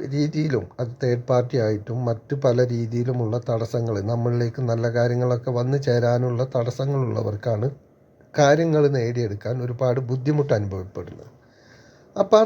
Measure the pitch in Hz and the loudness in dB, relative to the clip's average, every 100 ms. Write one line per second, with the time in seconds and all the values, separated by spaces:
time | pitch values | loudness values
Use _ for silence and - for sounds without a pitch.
0 | 135 143 151 156 156 120 92 - 120 123 | -2 -2 -2 0 0 0 -2 -6 -8 -4
1 | 127 120 120 123 123 131 110 104 104 120 | -2 0 2 0 2 0 0 -2 -4 -4
2 | 120 110 - 143 135 120 123 117 113 120 | -2 -4 -4 0 2 4 2 0 -2 -2
3 | 120 123 110 113 117 113 113 120 117 101 | -2 0 -2 -2 -2 -2 -2 -2 -2 -2
4 | 104 117 120 120 117 123 123 113 117 117 | -2 0 0 0 0 -2 -2 0 0 2
5 | 120 120 123 120 131 120 123 139 139 120 | 2 2 0 0 -2 -2 0 0 2 2
6 | 120 120 127 117 131 131 120 - 135 139 | 4 2 2 0 -2 -2 -2 -2 -2 0
7 | 120 107 107 104 120 107 127 - - _ | 0 -2 -2 -2 -2 -2 -2 -6 -16 _
8 | _ _ - - 143 147 165 151 143 139 | _ _ -4 4 6 6 4 4 4 2
9 | 117 123 113 101 - 127 123 120 127 123 | 0 -2 -2 -4 -6 -4 -4 -2 0 0
10 | 120 131 131 147 139 117 101 98 95 - | -2 -2 0 0 2 0 0 -6 -8 -12
11 | 90 - - - _ _ - - - - | -12 -14 -20 -20 _ _ -20 -20 -20 -20
12 | - - 196 220 | -6 -4 4 4